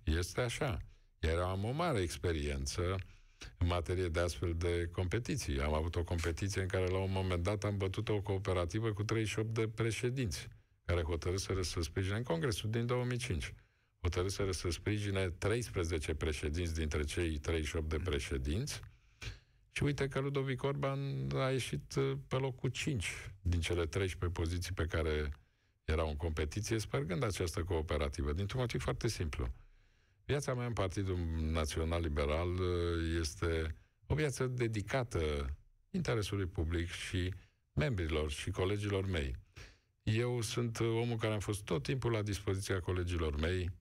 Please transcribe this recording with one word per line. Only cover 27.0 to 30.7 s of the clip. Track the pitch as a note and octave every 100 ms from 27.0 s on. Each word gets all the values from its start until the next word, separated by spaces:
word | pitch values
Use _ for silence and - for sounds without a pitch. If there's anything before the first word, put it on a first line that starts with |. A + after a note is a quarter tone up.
| D3+ E3+
această | A2+ - F2 F2
cooperativă, | E2 E2 D#2 D2+ C#2+ - C#2
dintr-un | D2+ G2 C3
motiv | A#2+ C#3+
foarte | C3 B2 A#2+
simplu. | - D#2+ - A#1+ - - - - _ _ _
Viața | - C#3+ C#3+
mea | B2
în | A#2+